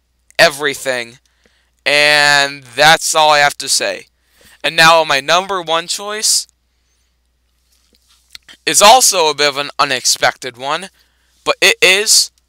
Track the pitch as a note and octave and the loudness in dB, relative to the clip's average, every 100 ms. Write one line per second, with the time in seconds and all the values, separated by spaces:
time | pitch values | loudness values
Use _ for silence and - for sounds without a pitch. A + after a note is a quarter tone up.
0 | _ _ _ - E3 C#3 D3 C3 C3+ B2+ | _ _ _ 0 0 0 -6 -6 -6 -6
1 | A#2 A#2+ _ _ _ _ _ _ - D3 | -8 -16 _ _ _ _ _ _ -2 2
2 | D3 D3 D3 C#3+ C#3 C#3+ C3 A#2+ D3+ - | 2 2 2 2 0 -6 -12 2 4 4
3 | - D#3+ D3+ D3 C#3+ - C3+ - A2 F#2 | 0 0 2 2 2 -2 -6 -4 -4 -8
4 | - _ _ _ _ _ D3 E3 E3 E3 | -14 _ _ _ _ _ -4 2 4 4
5 | D#3 C#3 C#3 E3+ F#3+ G3 D#3+ E3 E3+ - | 2 -2 0 -2 -2 -6 -4 -6 -4 -10
6 | G3+ G#3+ A3 - - _ _ _ _ _ | -10 -6 -4 -4 -6 _ _ _ _ _
7 | _ _ _ _ _ _ _ _ _ _ | _ _ _ _ _ _ _ _ _ _
8 | _ _ _ - _ - - D3+ G3+ C4 | _ _ _ -20 _ -12 -4 2 6 6
9 | - F#3+ D#3 C#3+ D3 C3+ C#3+ - C#3+ B2+ | 4 0 -2 0 -2 -2 -8 -4 -2 -2
10 | - - D#3+ - C3 A#2 C3+ D#3+ F#3+ _ | -4 -2 -2 -2 -12 -12 -8 -8 -10 _
11 | _ _ _ _ - - F3+ - F3 F#3+ | _ _ _ _ -8 -2 0 2 2 0
12 | G#3+ - - _ | 0 -2 -2 _